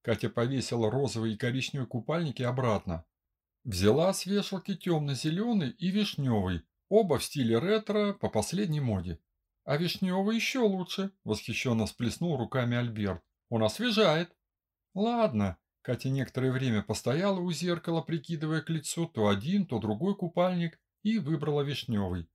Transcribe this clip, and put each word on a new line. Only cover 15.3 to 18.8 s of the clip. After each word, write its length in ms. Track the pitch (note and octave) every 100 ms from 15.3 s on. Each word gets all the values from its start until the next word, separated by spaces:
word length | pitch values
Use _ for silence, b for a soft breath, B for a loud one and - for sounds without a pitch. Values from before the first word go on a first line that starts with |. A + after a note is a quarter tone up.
| A2+ G2 F2+ _ _
Катя 260 | - A#2+ C3+
некоторое 420 | C3+ A#2 - C3
время 320 | B2+ C3 G#2+
постояла 560 | G2+ G#2+ - C#3+ G3+ F#3
у 120 | F3+
зеркала, 500 | D3+ F3 E3+ - E3
прикидывая 600 | D#3+ E3 C3+ E3 D#3 D#3+
к 80 | D3+
лицу 380 | D#3+